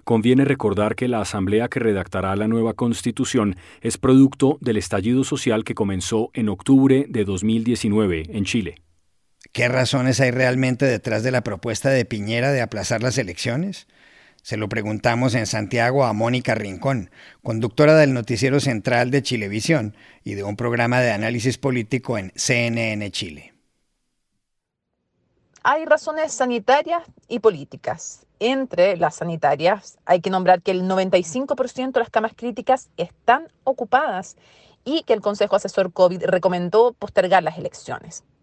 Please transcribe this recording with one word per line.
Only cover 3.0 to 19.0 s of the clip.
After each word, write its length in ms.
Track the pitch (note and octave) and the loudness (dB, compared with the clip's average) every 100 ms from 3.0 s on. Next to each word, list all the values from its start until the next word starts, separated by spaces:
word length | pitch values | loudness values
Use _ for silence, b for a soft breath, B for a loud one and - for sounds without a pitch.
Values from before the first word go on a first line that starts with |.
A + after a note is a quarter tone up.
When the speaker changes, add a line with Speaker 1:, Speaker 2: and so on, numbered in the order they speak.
| B2 A2+ B2+ B2 G2+ F2+ B B | -4 -4 -2 0 0 -2 B B
Speaker 1:
es 160 | A#2 - | -8 -2
producto 580 | C3 C3 C3+ - C3+ D#3+ | 4 8 6 4 0 0
del 160 | B2 G#2+ | -2 -2
estallido 440 | - G2+ G#2 B2+ | -2 -2 0 0
social 420 | C3 C3+ B2 A2 | 0 -2 -2 -2
que 100 | A2 | -2
comenzó 560 | A2+ G2+ F#2+ - A2 A#2+ | -4 -4 -4 -2 -2 -2
en 160 | - G#2+ | -4 -4
octubre 560 | G2 - C3+ C3+ C3 C#3+ | -2 4 6 6 4 2
de 160 | A#2 | -2
dos 200 | G2 F#2 | -2 -2
mil 180 | A2 A2+ | 0 0
diecinueve 640 | A2+ A#2 A2 G#2+ G2+ E2 E2+ | 0 -2 0 2 2 -2 -4
en 160 | G#2+ F#2+ | -4 -2
Chile. 360 | A#2+ E2+ - _ _ _ _ _ _ - | -2 -4 -10 _ _ _ _ _ _ -12
Speaker 2:
¿Qué 140 | - B2 | -2 0
razones 540 | B2+ B2+ C3+ B2+ B2 | 2 0 2 2 2
hay 100 | B2+ | 2
realmente 540 | B2 B2+ B2+ C3 B2 | 2 2 2 0 2
detrás 400 | C#3 A2 - A2 | 0 0 -2 -2
de 80 | B2 | 0
la 80 | B2+ | -2
propuesta 480 | A2 F#2+ A#2+ A2 C3+ | -2 -6 -6 -2 0
de 160 | C3 | 0
Piñera 480 | A#2 G#2+ G2+ A#2 C3 | 0 -4 -4 -2 0
de 80 | C#3 | 0
aplazar 420 | A2+ G#2 F#2 A2+ | -2 -4 -4 -2
las 160 | B2 A#2 | -2 -2
elecciones? 680 | G2 F2 B2+ B2+ G3 - - b b b b b | -4 -6 -4 -4 -4 -8 -16 b b b b b
Se 140 | - A2 | -10 -6
lo 120 | G#2 | -4
preguntamos 680 | A2 G#2+ G#2+ A#2+ A#2+ B2+ | -4 -4 0 2 2 2
en 120 | A#2 G#2+ | 0 -2
Santiago 580 | A2 G2+ A#2+ A#2 C#3 | -4 -2 0 2 2
a 80 | B2 | 0
Mónica 420 | G#2+ A#2 B2 A#2+ | 0 0 0 -2
Rincón, 560 | A2 G2+ F#2 C#3 C3 F2+ B B B | -4 -4 -6 -4 -4 -6 B B B
conductora 540 | - A2 A#2 - D3+ D#3 | -6 -4 -2 4 6 8
del 160 | C#3+ | 6
noticiero 480 | B2+ A2+ A#2 C3 C#3 | 2 -2 0 2 2
central 500 | C3+ A2+ A2+ A#2+ | 0 -2 0 0